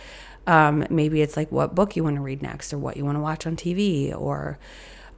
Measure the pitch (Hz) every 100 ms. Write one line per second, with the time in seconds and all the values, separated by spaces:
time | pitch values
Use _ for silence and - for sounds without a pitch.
0 | - - - - - 160 147 151 - 160
1 | 151 156 147 151 156 135 143 165 202 170
2 | 160 143 135 139 143 143 - 143 139 -
3 | 143 147 151 156 165 160 175 180 208 151
4 | 143 - 143 143 147 143 - - - -
5 | -